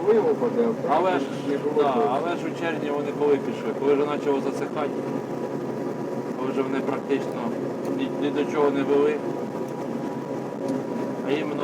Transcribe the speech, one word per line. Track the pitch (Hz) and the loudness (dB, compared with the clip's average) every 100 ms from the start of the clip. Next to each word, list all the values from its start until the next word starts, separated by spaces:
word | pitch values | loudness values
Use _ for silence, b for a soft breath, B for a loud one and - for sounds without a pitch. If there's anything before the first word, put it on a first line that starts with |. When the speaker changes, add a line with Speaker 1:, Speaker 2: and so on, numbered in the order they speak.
| 185 | 4
Speaker 1:
були | 220 | 6
опади, | 233 214 240 - 233 | 6 4 2 2 2
а | |
в | - - 156 | 2 2 2
Speaker 2:
Але | 185 | 4
Speaker 1:
травні | 160 - | 2 0
Speaker 2:
ж, | - 139 | -4 -2
Speaker 1:
не | 143 | 0
було | 143 147 | 2 4
Speaker 2:
да, | 143 | 4
Speaker 1:
дощу. | 120 - | 4 2
Speaker 2:
але | 135 165 170 | 2 0 -2
ж | - | -4
у | - | -4
червні | 170 151 147 | -2 -2 -2
вони | 143 143 139 | -2 -2 2
коли | 147 135 | 4 4
пішли? | 120 113 - - | 2 -4 -4 0
Коли | 135 | 4
вже | 139 | 4
почало | 147 147 143 139 | 4 0 2 2
засихати, | - - 143 160 139 - - 135 - - - - - - - - - - - - | 0 -2 -4 -2 -2 -2 -2 -4 -4 -4 -4 -4 -4 -4 -4 -4 -4 -4 -4 -4
коли | 131 | -2
вже | 135 | 0
вони | 131 135 | 0 -2
практично | - 135 - 135 - 117 120 - 135 - - 135 | -2 -2 0 0 -2 -4 -4 -4 -4 -4 -4 -2
ні, | 131 - | -2 -2
ні | 143 | 0
до | 139 139 | 0 0
чого | 156 143 | 2 2
не | 139 | 2
вели. | 135 143 147 147 120 - - - - - - 76 - - - 135 - - 135 131 - - - - 123 | 4 4 4 2 -2 -4 -4 -6 -6 -6 -6 -4 -4 -6 -6 -6 -6 -4 -2 -2 -2 -4 -4 -2 0
А | |
іменно | 151 151 147 | 0 0 -2